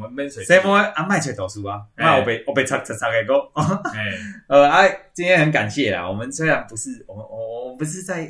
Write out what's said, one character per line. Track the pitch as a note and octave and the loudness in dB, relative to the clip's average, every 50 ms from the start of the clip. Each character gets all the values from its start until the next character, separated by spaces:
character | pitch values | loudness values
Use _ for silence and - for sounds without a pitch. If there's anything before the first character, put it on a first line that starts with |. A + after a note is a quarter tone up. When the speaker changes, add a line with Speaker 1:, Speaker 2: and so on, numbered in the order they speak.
| G#2+ A2+ | -12 -10
Speaker 1:
免 | B2 C#3 C#3+ | -10 -10 -10
找。 | C#3+ - G#2+ | -10 -10 -6
Speaker 2:
西 | F#2+ - F3 F#3 F#3+ | 2 4 6 6 6
摩 | G3 G3+ G3+ | 6 4 4
的 | G#3 G#3 - | 4 2 -2
啊， | D3+ E3 | -4 -2
莫 | F#3+ G3+ E3 | 0 0 0
找 | - C3+ | 0 -2
大 | A2+ G2+ F#2+ | -4 -6 -8
师 | F#2 - G#2 G2+ | -8 -8 -8 -8
啊， | G2 G#2 G2+ - - _ | -8 -8 -10 -12 -14 _
Speaker 1:
嘿。 | - A#2 | 0 2
Speaker 2:
莫 | E3 C#3+ | 4 4
有 | C3+ A2+ | 4 2
白， | A#2+ A2+ A2+ - | 0 -2 -2 -4
有 | C#3 C#3 | -2 -2
白 | C3+ C3 | 0 0
擦 | C3 C#3+ B2 | 0 -2 -4
擦 | - - A#2 | -4 -6 -6
擦 | A2+ A#2+ A2+ | -4 -2 0
的 | A2 A2+ G#2+ | 0 0 2
讲。 | A2+ C3+ C#3+ C3+ - - D3 D3+ D#3 G3 G3 - - - | 2 2 0 0 -2 -4 -2 -2 0 -2 -2 -4 -6 -6
Speaker 1:
嘿。 | A2 G#2 G2+ F#2+ F#2 - | -6 -6 -6 -6 -8 -10
Speaker 2:
<laughs> | - - - - - | -14 -16 -16 -2 4
呃， | C#3 C#3+ C#3+ | 6 8 8
啊， | C#3+ D#3+ F3+ G3 F#3 - - - _ - | 8 8 6 6 4 2 -2 -10 _ -8
今 | - F3 | -4 0
天 | F3+ F#3 E3+ | 2 4 4
很 | D3+ D3+ | 4 4
感 | D3+ B2 G#2 G#2 | 2 0 0 -2
谢 | G#2 D3 C3+ G#2+ F#2+ | -2 -2 0 0 0
啦， | E2+ F2 F#2 | -2 -4 -4
我 | G2 | -6
们 | G#2+ A#2 C3 | -6 -6 -8
虽 | - - D#3+ | -6 -2 0
然 | D#3 C#3+ - - | 0 0 0 -2
不 | - A2+ | -6 -12
是， | G#2+ - C3+ B2 A2 - | -12 -10 -10 -12 -14 -16
我 | - G2 | -16 -16
们， | G#2 A2 | -16 -14
我， | - A2 A2+ A2+ A2+ A#2 A#2+ B2+ | -12 -12 -10 -10 -10 -10 -10 -10
我 | B2+ | -12
们 | B2+ | -8
不 | C3 D#3 | -6 -6
是 | D#3 F#3 F#3 | -6 -6 -8
在， | F3+ F#3+ F3+ E3+ D#3+ | -8 -8 -8 -8 -8